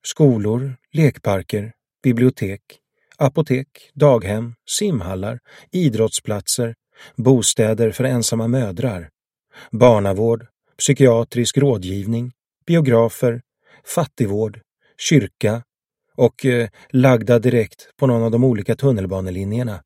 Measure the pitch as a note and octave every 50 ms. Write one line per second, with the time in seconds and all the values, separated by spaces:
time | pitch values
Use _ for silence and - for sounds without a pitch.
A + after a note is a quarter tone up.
0 | _ - - - D#3 C#3 A#2+ A2 G2+ G#2+ A2 B2 C3+ C#3 B2+ _ _ _ - D3
1 | D#3+ C3+ - - - A2 G2 F#2+ F2 - - G#2 G2+ A2+ - _ _ _ _ _
2 | - C3 A#2+ A#2 B2 B2+ B2+ - A2 F#2+ G2 - _ _ - _ _ _ _ _
3 | _ _ _ _ D3+ C#3 - D#3+ D#3 - C3 B2+ C#3 _ _ - - _ _ C#3
4 | D3+ C#3+ C3 A2+ F#2+ F#2+ G#2 A2 A#2 A#2 A#2 _ _ - - - G#3+ G#3 D#3+ A2
5 | E2+ F2+ F#2+ F#2 G2 G#2 B2 A#2+ _ _ - - - _ - F#3 F3 C#3+ G#2+ G#2+
6 | A2 G#2+ - - _ - G#2+ G2+ - - - - A#2+ A#2 A2+ _ _ _ _ _
7 | - - _ - A2 B2+ C3+ A#2+ G#2 - - - A2+ A2 A2 G#2+ A#2 A2 G#2 -
8 | B2+ C3+ B2+ A#2+ A2+ - A#2+ A2+ A2+ A#2 B2 C3+ B2 G2+ F2 E2+ C3+ B2+ G2+ F2+
9 | E2 D#2 _ _ _ _ _ _ _ _ _ - - - - G#2+ A#2 B2 A2+ G#2
10 | G2+ G2 G2 G2 A2 A#2 A#2 A2+ - _ _ _ _ _ _ - - - C#3+ -
11 | C#3 B2+ A2+ A2+ A#2 - - B2 A#2+ - - C#3 C#3+ C#3+ A#2+ G2 F2+ F2+ F#2+ G2+
12 | G2 G#2 A#2 A#2 A#2+ B2 _ _ _ _ _ _ _ - E3+ E3+ D3+ C3 A#2+ A#2
13 | A#2 A2+ - - - B2 A#2 A#2+ _ _ _ _ _ _ _ _ _ - - F3
14 | D#3 - _ - B2+ G2 G2 G#2 A2 G#2+ - - _ _ _ _ _ _ _ -
15 | - - E3 C#3 G#2 F#2 _ _ - G#2 A2 A#2 - _ _ _ _ _ _ _
16 | _ _ _ - B2 A#2 _ - - C3 B2 A#2+ A#2 A2 _ - - _ - C3
17 | B2 C3+ B2+ A2+ A2 G2 A#2+ A#2+ A2 B2 A#2 A#2+ G#2+ - - _ - - _ _
18 | C#3+ C3+ A#2+ A#2 A2+ A2+ A2+ A#2 B2+ C3 A#2+ G2+ G2 - A2+ - C3+ C#3 B2+ G2+
19 | F#2 F2+ F#2+ F#2+ F#2 F#2 F2 F#2 G2 G2 G#2+ A#2+ B2 A#2 G#2 E2+ _